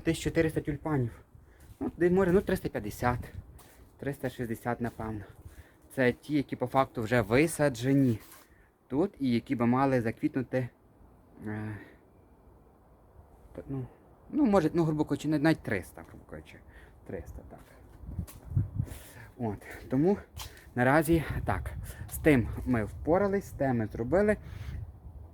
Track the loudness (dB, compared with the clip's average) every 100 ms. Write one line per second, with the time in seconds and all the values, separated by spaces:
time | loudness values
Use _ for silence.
0 | -2 0 0 2 2 0 -4 -4 -2 0
1 | 0 -4 -20 -20 -20 -20 -20 -8 -8 0
2 | 4 4 6 4 2 -2 -2 -6 -6 -2
3 | 0 0 -6 -12 -16 -20 -20 -20 -20 -10
4 | -8 -6 -6 -6 -6 -4 -4 -4 -4 -6
5 | -8 -8 -12 -18 -20 -20 -20 _ -10 2
6 | 2 2 -2 -2 -2 -4 0 2 2 -2
7 | 2 2 4 4 4 2 0 2 2 4
8 | 4 2 -4 -20 -20 _ _ _ _ -2
9 | -2 -2 0 0 0 0 2 4 4 2
10 | 0 -2 -2 -2 -2 -2 -4 -8 _ _
11 | -20 -20 _ -14 -10 -8 -8 -10 -14 -20
12 | _ -20 _ -20 -20 -20 _ _ _ _
13 | _ -20 -20 -20 -18 -16 -8 -8 -8 -14
14 | -20 -20 -6 2 4 6 4 2 0 0
15 | 0 -2 0 2 4 2 0 -4 -4 -14
16 | -18 -20 -16 -16 -16 -20 -20 -20 -20 -20
17 | -12 -12 -12 -16 -16 -20 -20 -20 -20 -18
18 | -12 -10 -10 -14 -4 -2 -2 -4 -6 -8
19 | -16 -20 -20 -8 -6 -6 -10 -16 -4 2
20 | 2 2 -4 -14 -16 -16 -10 0 4 4
21 | 4 2 2 -4 -2 -4 -4 -10 -12 -12
22 | -12 0 4 4 2 -6 -2 -2 -2 -6
23 | 0 2 2 0 -6 -2 0 0 -2 -4
24 | 0 4 4 2 -4 -12 -10 -10 -12 -14
25 | -18 -18 -18